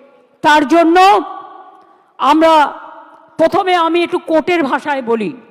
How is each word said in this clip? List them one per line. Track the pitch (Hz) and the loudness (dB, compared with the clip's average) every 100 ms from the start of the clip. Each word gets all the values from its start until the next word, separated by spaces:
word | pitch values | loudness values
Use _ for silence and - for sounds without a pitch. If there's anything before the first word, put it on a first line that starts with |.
| _ _ _ _ | _ _ _ _
তার | 311 302 277 | 0 2 2
জন্য | 330 330 349 381 415 - - - - - - _ _ _ - | 2 2 4 4 2 -2 -12 -20 -20 -20 -20 _ _ _ -4
আমরা | 254 311 320 320 285 - - - - - _ - | 0 2 4 2 0 -4 -20 -20 -20 -20 _ -2
প্রথমে, | 320 339 381 359 | -2 0 0 0
আমি | 330 339 | 0 -2
একটু | 339 349 | -2 -6
কোর্টের | - 320 - 349 | -2 -2 0 -2
ভাষায় | 269 277 302 277 | -2 -4 -6 -6
বলি, | 226 233 196 127 - | -4 -4 -4 -10 -18